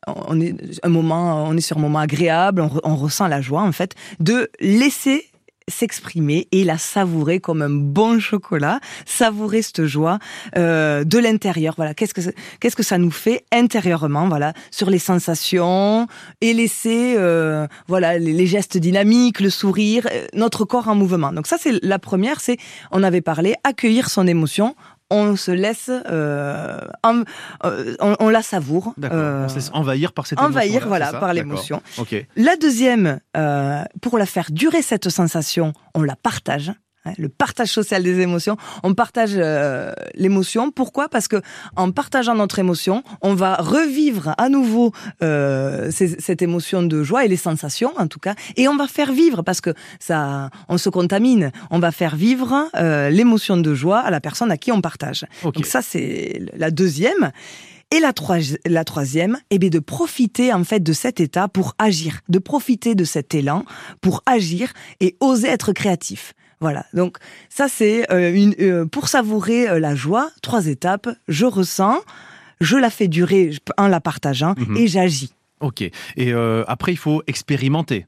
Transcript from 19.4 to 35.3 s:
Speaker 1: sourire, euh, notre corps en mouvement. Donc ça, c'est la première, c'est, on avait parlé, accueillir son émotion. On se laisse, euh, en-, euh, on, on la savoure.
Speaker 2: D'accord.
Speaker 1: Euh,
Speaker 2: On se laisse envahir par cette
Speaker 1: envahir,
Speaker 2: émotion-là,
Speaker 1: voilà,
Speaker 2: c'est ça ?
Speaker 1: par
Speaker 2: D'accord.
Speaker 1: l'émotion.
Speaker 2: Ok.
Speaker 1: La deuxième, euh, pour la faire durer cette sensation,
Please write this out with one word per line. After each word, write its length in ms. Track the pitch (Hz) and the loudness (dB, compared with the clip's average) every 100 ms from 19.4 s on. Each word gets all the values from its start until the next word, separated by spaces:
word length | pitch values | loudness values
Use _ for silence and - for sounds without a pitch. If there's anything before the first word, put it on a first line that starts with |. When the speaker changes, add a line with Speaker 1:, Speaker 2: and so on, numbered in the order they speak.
| 196 | 0
Speaker 1:
sourire, 560 | - 202 190 214 226 233 | 2 0 2 2 2 0
euh, 140 | 117 69 | -4 -6
notre 320 | - 226 - 208 | -2 -2 0 -2
corps 240 | 247 220 | 0 2
en 60 | 208 | 2
mouvement. 360 | 190 180 143 | 2 2 -2
Donc 160 | 160 156 | -4 -4
ça, 80 | 330 | -2
c'est 240 | 311 220 | -2 -2
la 160 | 190 196 | 0 -2
première, 440 | - 185 214 294 | -2 -2 0 -2
c'est, 160 | - 240 - - - | -2 -4 -6 -20 -4
on 100 | 190 | 0
avait 200 | 190 180 | 2 2
parlé, 340 | 165 156 180 233 | 0 0 0 0
accueillir 460 | 277 - 233 226 254 | -2 0 2 2 2
son 180 | - 180 | 2 2
émotion. 480 | 170 156 - 214 294 - _ _ 208 | 2 0 0 -2 -2 -20 _ _ 0
On 200 | 208 202 | 2 0
se 160 | - | -2
laisse, 400 | 180 202 226 - 254 - | -2 -2 -4 -6 -6 -2
euh, 680 | 165 151 143 143 147 156 - 50 - | -2 -2 -2 -4 -6 -8 -10 -12 -2
en-, 180 | 226 233 226 - - - - | 2 2 -2 -8 -18 -6 -4
euh, 300 | 104 117 - | -4 -6 -2
on, 160 | 202 208 | 0 4
on 100 | 220 | 4
la 120 | 220 | 4
savoure. 520 | 226 196 139 160 202 233 | 2 -4 -2 -2 -4 -8
Speaker 2:
D'accord. 200 | 143 165 | -4 -2
Speaker 1:
Euh, 260 | 151 139 135 | -2 -2 -4
Speaker 2:
On 40 | |
se 60 | 131 | -4
laisse 140 | 139 | -6
envahir 380 | 151 139 135 170 | -2 0 0 -2
par 140 | - 139 | -4 -6
cette 140 | 147 | 0
Speaker 1:
envahir, 320 | 285 277 208 226 | 0 2 2 0
Speaker 2:
émotion-là, 40 | 233 | 0
Speaker 1:
voilà, 180 | 190 143 | -2 -2
Speaker 2:
c'est 40 | |
ça ? 80 | 151 | -2
Speaker 1:
par 100 | 190 170 | -2 -2
Speaker 2:
D'accord. 80 | 151 | -4
Speaker 1:
l'émotion. 320 | 95 - - - - | -8 -6 -8 -10 -10
Speaker 2:
Ok. 260 | 117 104 - - | -6 -6 -6 2
Speaker 1:
La 200 | 247 359 | 2 4
deuxième, 640 | 302 233 262 240 175 135 _ 160 | 2 4 2 4 2 0 _ -2
euh, 460 | 156 143 139 147 160 - | 0 0 -2 -4 -8 -8
pour 160 | 247 233 | -2 0
la 80 | 196 | 0
faire 220 | - 160 | -2 -4
durer 320 | 156 294 330 | 0 2 2
cette 280 | 269 208 180 | 0 -2 -2
sensation, 640 | 160 170 | 0 0